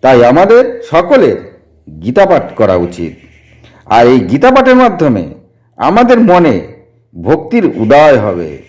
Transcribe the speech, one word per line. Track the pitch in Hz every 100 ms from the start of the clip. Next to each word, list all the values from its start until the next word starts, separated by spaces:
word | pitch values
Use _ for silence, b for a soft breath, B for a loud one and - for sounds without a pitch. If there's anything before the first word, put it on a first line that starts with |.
তাই | 127 131 120
আমাদের | 143 196 233 262 - -
সকলের | 156 180 277 160 98 - _ _ _ - 78
গীতা | 87 123 190
পাঠ | 160 - -
করা | 107 92
উচিত। | 87 - 85 73 _ b b b b b b
আর | 113 120
এই | 127
গীতা | - 139 247
পাঠের | 262 262 254
মাধ্যমে | 247 - 151 107 76 - _ _ _ _
আমাদের | 131 196 240 240
মনে | 226 180 165 101 - - _ _ _ -
ভক্তির | 87 151 - 240 175
উদয় | - 110 139 151 131
হবে | 104 87 82 69